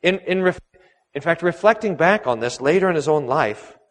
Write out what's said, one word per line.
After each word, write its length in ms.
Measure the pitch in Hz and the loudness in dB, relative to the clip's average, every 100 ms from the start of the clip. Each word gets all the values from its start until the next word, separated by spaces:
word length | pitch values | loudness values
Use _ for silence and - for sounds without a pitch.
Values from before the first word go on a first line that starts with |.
In, 160 | 175 190 - | 0 -2 -2
in 160 | 185 | 0
ref-, 160 | 185 - - _ _ _ _ 143 | 0 -2 -10 _ _ _ _ -8
in 80 | |
fact, 180 | 151 170 | -2 0
reflecting 540 | 175 170 208 220 220 156 | 0 2 2 2 -2 2
back 320 | 165 208 - | 2 2 0
on 120 | 120 | -2
this 220 | 117 - | -2 -2
later 260 | 135 170 185 | 0 2 2
in 80 | 165 | 0
his 120 | 143 | 0
own 180 | 151 131 | 0 0
life 500 | 139 120 104 - - _ | 0 0 -4 -14 -20 _